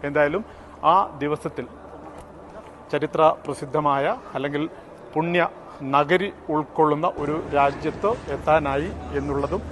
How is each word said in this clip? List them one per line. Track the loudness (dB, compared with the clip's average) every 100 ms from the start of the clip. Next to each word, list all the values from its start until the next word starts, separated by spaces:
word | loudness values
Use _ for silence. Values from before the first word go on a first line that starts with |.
| 0
എന്തായാലും | 2 2 2 -6 -16 -20 0 4
ആ | 6 4 -2
ദിവസത്തിൽ | -2 -2 -4 -8 -12 -12 -18 -18 -16 -18 -18 -18 -18 -18 -18 -20 -6
ചരിത്ര | -4 -2 4 4 4
പ്രസിദ്ധമായ | -4 -8 -4 0 2 2 0 -2 -6 -6
അല്ലെങ്കിൽ | -4 -2 -4 -8 -18 -20 -6
പുണ്യ | -2 0 2 2 0 -18 -12 0
നഗരി | 2 4 2 2 -6 -2
ഉൾക്കൊള്ളുന്ന | -2 -2 2 4 4 0 -2
ഒരു | -4 -4 0
രാജ്യത്ത് | 2 2 2 -6 -2 -2 -2 -4
എത്താനായി | -4 2 2 4 -2 -4 -8 -6 -6
എന്നുള്ളതും | -2 -2 -2 -4 -6